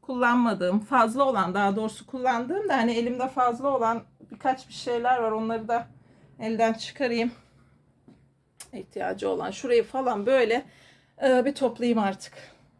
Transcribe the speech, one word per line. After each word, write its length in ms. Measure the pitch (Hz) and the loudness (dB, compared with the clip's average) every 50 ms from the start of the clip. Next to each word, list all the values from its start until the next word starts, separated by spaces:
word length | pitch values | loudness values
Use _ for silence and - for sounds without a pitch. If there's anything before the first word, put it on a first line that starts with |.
| _ | _
kullanmadığım, 760 | - 262 247 247 240 240 247 240 233 208 190 180 180 185 214 | -8 -4 0 2 2 4 4 4 2 2 0 0 0 0 0
fazla 440 | 214 - 285 247 226 226 220 262 277 | -2 2 4 4 4 4 4 2 2
olan, 300 | 269 254 202 185 170 180 | 2 2 2 0 0 0
daha 220 | 196 202 196 196 | 2 2 2 2
doğrusu 300 | 214 220 214 214 - - | 0 -2 -4 -6 -10 -16
kullandığım 600 | - - 262 247 254 254 226 247 247 339 403 427 392 | -12 -10 -4 0 0 0 0 -2 -2 -4 -2 0 0
da 80 | 294 | 2
hani 160 | 269 226 240 233 | 2 2 2 0
elimde 360 | 226 233 240 240 254 254 254 | 0 -2 -2 -2 -4 -4 -4
fazla 480 | - 277 247 247 233 233 254 285 277 | 0 2 2 2 2 0 -2 0 0
olan 260 | 262 226 226 233 226 - _ _ _ - - | 2 0 0 0 -2 -6 _ _ _ -20 -20
birkaç 380 | - - - 277 262 262 - - | -20 -4 -2 -2 -2 -2 -6 -18
bir 60 | - | -16
şeyler 440 | - - 262 240 240 240 247 254 247 | -10 -6 -4 -4 -2 2 2 2 2
var. 140 | 233 226 220 | 2 -2 -2
Onları 360 | 220 220 220 226 226 220 214 | -2 -2 -4 -4 -6 -4 -2
da 180 | 233 240 233 - - - _ _ _ _ _ _ _ - | -4 -4 -4 -6 -18 -20 _ _ _ _ _ _ _ -10
elden 320 | 233 226 226 220 226 226 226 | -6 -6 0 2 2 0 0
çıkarayım. 600 | 226 - - - - 285 247 233 233 226 240 233 - _ _ _ _ _ _ _ _ _ _ _ _ _ - - _ _ _ _ _ _ _ _ _ - - - | -2 -6 -14 -6 -4 -2 -2 0 0 -2 -2 -4 -8 _ _ _ _ _ _ _ _ _ _ _ _ _ -20 -20 _ _ _ _ _ _ _ _ _ -20 -16 -14
İhtiyacı 560 | 220 - _ - 196 185 185 190 202 202 196 | -16 -16 _ -10 -6 -6 -6 -4 -4 -2 -2
olan 220 | 190 180 165 185 | -2 -2 -4 -6
şurayı 340 | 196 - - 254 247 233 220 | -8 -8 -2 2 2 2 2
falan 420 | 226 - 262 262 247 233 202 202 | 2 -4 -2 -2 -2 -2 0 0
böyle, 400 | 226 269 269 240 214 226 247 285 - - - - - _ _ _ _ _ - - | 2 2 4 4 2 0 -2 -2 -6 -20 -20 -20 -20 _ _ _ _ _ -2 2
e, 220 | 262 262 254 240 | 4 4 4 4
bir 100 | 277 285 | 2 -2
toplayayım 440 | - 277 240 233 - 233 240 240 220 | 0 -2 -2 -2 0 0 2 2 2
artık. 580 | 208 196 190 - - - - - - - - _ _ _ _ | 2 0 -2 -4 -10 -20 -20 -20 -20 -20 -20 _ _ _ _